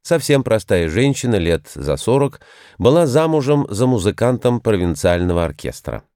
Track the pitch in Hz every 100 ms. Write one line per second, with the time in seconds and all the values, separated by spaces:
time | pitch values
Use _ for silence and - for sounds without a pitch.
0 | - 170 - 143 127 110 - 95 82 82
1 | 135 139 131 107 82 82 - - 69 73
2 | - 131 139 - - - - - 113 156
3 | 165 131 160 160 131 147 139 98 127 123
4 | 90 - 117 123 123 120 - 101 87 80
5 | 92 87 90 85 82 71 64 64 - 57
6 | _